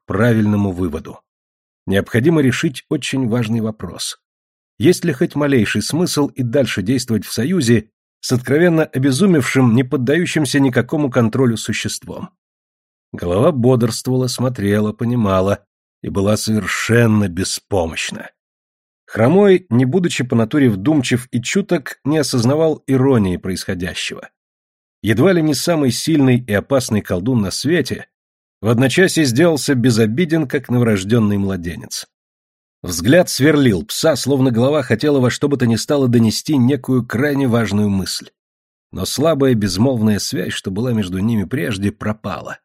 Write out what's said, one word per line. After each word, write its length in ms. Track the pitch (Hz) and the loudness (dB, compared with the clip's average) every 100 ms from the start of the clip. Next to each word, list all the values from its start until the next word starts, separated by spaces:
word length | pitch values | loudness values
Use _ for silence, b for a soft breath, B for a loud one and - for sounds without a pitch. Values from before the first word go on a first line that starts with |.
| - | -6
правильному 640 | 92 120 110 107 104 101 | 0 2 2 2 0 0
выводу. 500 | 90 90 78 - - _ _ _ _ _ _ - | -2 -4 -6 -12 -18 _ _ _ _ _ _ -2
Необходимо 540 | 98 - 113 139 160 | -2 0 0 2 4
решить 440 | 131 120 165 - - | 2 0 -2 -6 -6
очень 400 | 120 - 135 127 | -6 -4 -4 -2
важный 320 | 120 110 113 | -2 -2 -2
вопрос. 640 | 110 107 87 - - - _ _ _ _ _ - | -4 -8 -12 -10 -12 -12 _ _ _ _ _ 0
Есть 260 | 156 175 | 2 2
ли 80 | 175 | -2
хоть 220 | 131 175 | -2 -4
малейший 480 | 143 147 135 101 107 | -2 0 2 2 -2
смысл 440 | - 151 175 - 143 | -2 -2 -2 0 -2
и 140 | - | -2
дальше 400 | 123 139 127 - | -2 0 0 -2
действовать 420 | 95 131 - 110 | -2 -2 -2 -4
в 80 | - | -4
союзе 580 | - 127 185 117 117 - _ _ _ | -4 -2 0 2 2 0 _ _ _
с 120 | - | -4
откровенно 520 | 123 123 143 175 160 | -2 0 2 4 2
обезумевшим, 880 | 156 127 139 127 202 160 120 131 131 | 0 0 0 2 4 4 2 2 4
не 100 | 113 | 4
поддающимся 760 | 131 143 120 160 175 165 135 143 | 2 -2 0 0 0 -2 0 2
никакому 500 | 135 131 123 156 147 | 2 2 0 -2 0
контролю 460 | 131 110 120 131 110 | 0 0 2 0 0
существом? 760 | - 104 107 - - - - _ _ _ _ _ _ _ _ | -6 -6 -6 -10 -12 -16 -16 _ _ _ _ _ _ _ _
Голова 400 | - 87 92 147 | -10 -2 2 2
бодрствовала, 760 | 143 120 127 117 - - 127 127 | 2 2 2 0 -4 -4 -2 -2
смотрела, 640 | - 123 123 101 104 107 | -2 -4 -2 0 0 0
понимала 760 | 104 117 123 104 95 95 98 _ _ _ _ | -2 -2 0 2 2 2 -2 _ _ _ _
и 60 | - | -6
была 280 | 90 98 107 | -2 0 0
совершенно 920 | 107 110 90 - - 117 117 107 101 | 0 -2 -2 -4 2 4 4 4 0
беспомощна. 1040 | 85 92 - - 98 82 80 - - - _ _ _ _ _ _ _ _ | -2 -6 -6 -4 -2 -2 -6 -10 -10 -16 _ _ _ _ _ _ _ _
Хромой, 600 | - 117 185 208 180 - | 0 2 4 6 4 2
не 160 | 117 | 0
будучи 400 | 131 175 170 - | 2 0 0 -2
по 100 | 123 | -2
натуре 360 | 117 110 151 131 | 0 0 2 2
вдумчив 580 | 98 110 156 135 123 - | 2 0 0 0 -2 -2
и 120 | 120 | -6
чуток, 580 | - 202 196 170 - - | -2 -4 -2 -4 -4 -8
не 140 | 135 156 | -2 -2
осознавал 640 | 131 127 117 151 160 147 - | 0 0 2 2 0 -2 -2
иронии 500 | 131 135 123 95 87 | 2 4 2 2 -2
происходящего. 960 | 92 90 - 90 87 82 - - - _ _ _ _ _ _ _ | -6 -8 -6 -6 -6 -8 -10 -12 -16 _ _ _ _ _ _ _
Едва 300 | 101 110 170 | -2 2 4
ли 100 | 180 | 4
не 120 | 156 | 2
самый 360 | 135 - 165 135 | 0 -2 0 0
сильный 480 | 123 - 156 135 123 | -2 0 2 4 2
и 140 | 127 | 0
опасный 500 | 101 - 135 - 104 | -4 0 -2 0 -4
колдун 380 | - 90 104 123 | -2 -4 -2 -2
на 100 | 98 | -2
свете 560 | - - 170 - - - _ _ _ _ _ | -4 -2 -2 -2 -8 -12 _ _ _ _ _
в 80 | 101 | 0
одночасье 560 | 113 135 175 185 - | 2 2 4 2 2
сделался 500 | 143 117 170 151 - | 0 4 2 2 0
безобиден, 720 | 135 120 107 110 120 175 160 143 | 2 2 2 2 0 0 0 -2
как 240 | 147 - | -4 -2
новорождённый 640 | 123 117 104 95 120 104 101 | 0 2 0 0 2 2 0
младенец. 720 | 98 95 85 82 - - - _ _ _ _ _ _ _ | -2 -4 -8 -10 -12 -14 -14 _ _ _ _ _ _ _
Взгляд 460 | - 85 90 165 135 | -10 -4 2 4 2
сверлил 540 | - 143 151 131 92 | 2 2 4 4 2
пса, 320 | - - - 123 | -2 -2 0 0
словно 340 | 123 139 131 | 0 2 2
голова 320 | 113 127 156 | 2 2 0
хотела 380 | 147 117 151 143 | 0 -2 2 2
во 100 | 123 | 0
что 180 | - 147 | 0 -2
бы 80 | 139 | 0
то 100 | 123 | 0
ни 100 | 110 | 0
стало 320 | - 147 131 | 0 0 2
донести 480 | 120 113 104 - 151 | 4 2 0 -2 2
некую 500 | 120 143 131 127 123 | 2 0 0 -2 0
крайне 400 | 110 147 139 135 | -2 -2 0 0
важную 420 | 117 107 101 104 | 0 0 0 0
мысль. 420 | 98 87 - - _ _ _ _ _ _ | 0 -4 -8 -12 _ _ _ _ _ _
Но 140 | 87 | -8
слабая 500 | 92 - 156 147 135 | -6 -2 0 2 2
безмолвная 640 | 120 101 92 131 123 110 101 | 2 0 0 0 2 2 0
связь, 340 | - 95 110 | -2 -6 -6
что 180 | - - | -8 -8
была 220 | 95 127 | -6 -2
между 260 | 113 92 92 | -2 -2 -2
ними 260 | 107 113 | 0 0
прежде, 480 | 90 131 165 95 101 | -2 -4 -4 -4 -4
пропала. 680 | - 107 107 - 82 - - | -4 -6 -6 -8 -10 -10 -16